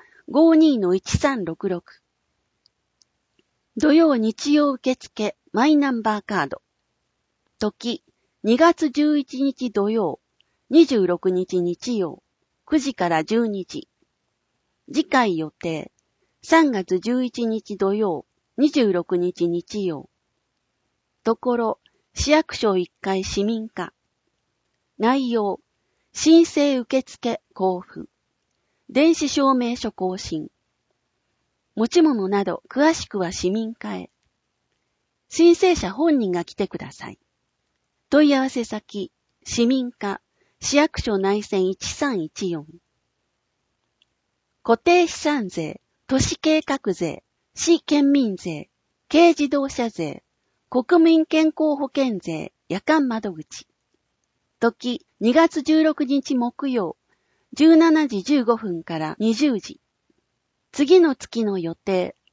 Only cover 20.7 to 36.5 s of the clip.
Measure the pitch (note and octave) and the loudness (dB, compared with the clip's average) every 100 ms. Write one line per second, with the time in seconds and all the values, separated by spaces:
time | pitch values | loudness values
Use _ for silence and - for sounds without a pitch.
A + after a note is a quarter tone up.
20.7 | _ _ _ _ _ A3+ A3+ B3+ A#3+ A3+ | _ _ _ _ _ -4 -2 -2 -2 -4
21.7 | - _ _ _ - C4+ D4+ - - A3 | -6 _ _ _ -8 0 0 0 -4 -2
22.7 | F#3 F3 _ G3 F#3+ F#3+ - G3+ A3+ A3 | 0 -4 _ -6 -4 -4 -4 -4 -4 -8
23.7 | - E3+ _ _ _ _ _ _ _ _ | -12 -12 _ _ _ _ _ _ _ _
24.7 | _ _ - A3+ C4+ B3+ A#3 G3+ - _ | _ _ -2 0 0 0 -2 -2 -6 _
25.7 | _ _ _ _ - D4+ E4 E4 D4+ C#4+ | _ _ _ _ -2 6 6 6 2 0
26.7 | C4 A3+ C4 - - A#3 - _ - F#3+ | 0 -2 -2 -2 -8 -6 -6 _ -4 -2
27.7 | F3+ - D#3+ D#3 _ _ _ _ _ _ | -2 -8 -18 -18 _ _ _ _ _ _
28.7 | _ - B3+ D#4+ D#4+ C#4+ D4 C4+ B3+ A#3+ | _ -4 2 4 2 -2 0 2 2 -2
29.7 | A#3+ A3 - F#3 F#3 - D#3 - _ _ | -4 -8 -6 -6 -6 -8 -8 -10 _ _
30.7 | _ _ _ _ _ _ _ _ _ _ | _ _ _ _ _ _ _ _ _ _
31.7 | - A3+ F4 D#4 A#3 F#3+ G3+ F#3 E3+ - | -4 0 4 4 2 0 -2 -2 -6 -8
32.7 | B3 D#4 E4 - G3+ F3 - F3+ G#3+ A3 | 0 0 0 -6 -4 -4 -4 -4 -2 -6
33.7 | A3+ G#3+ F#3 F3 _ _ _ _ _ _ | -10 -12 -12 -12 _ _ _ _ _ _
34.7 | _ _ _ _ _ _ - E4+ E4+ F#4 | _ _ _ _ _ _ 4 4 6 2
35.7 | E4+ F#3+ G#3 E4 C#4+ G3+ F3 E3+ | 2 -4 -2 0 2 0 -4 -6